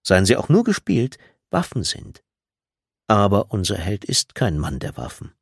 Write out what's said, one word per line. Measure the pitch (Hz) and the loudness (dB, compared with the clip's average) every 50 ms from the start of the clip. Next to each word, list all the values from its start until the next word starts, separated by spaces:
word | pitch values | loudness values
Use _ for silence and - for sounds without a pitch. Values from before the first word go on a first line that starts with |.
seien | _ - 95 92 98 | _ 4 4 4 4
sie | 95 123 | 4 2
auch | - - - | 2 4 4
nur | 151 214 233 | 4 4 4
gespielt, | 226 202 - _ - 185 127 120 131 - _ _ _ _ _ _ _ | 2 -2 -2 _ 0 0 0 0 -2 -6 _ _ _ _ _ _ _
Waffen | - 175 175 - - - 76 | -4 -4 -4 -2 -6 -6 -6
sind. | - - - - - - - _ _ _ _ _ _ _ _ _ _ _ _ _ _ _ _ _ | -6 -8 -10 -14 -18 -20 -20 _ _ _ _ _ _ _ _ _ _ _ _ _ _ _ _ _
Aber | - 107 104 101 98 101 101 - _ | 2 4 4 4 4 2 2 0 _
unser | - 101 92 92 101 | -4 -4 -2 -2 -4
Held | 92 82 90 104 98 - | -4 -4 -4 -6 -6 -6
ist | - 127 - - _ _ | -4 -4 -4 -4 _ _
kein | - 135 104 78 | -2 -2 0 0
Mann | 76 71 69 69 65 | -2 -2 -4 -4 -6
der | 69 73 - | -8 -8 -10
Waffen. | - 60 - - - - - _ _ | -10 -14 -14 -14 -16 -18 -20 _ _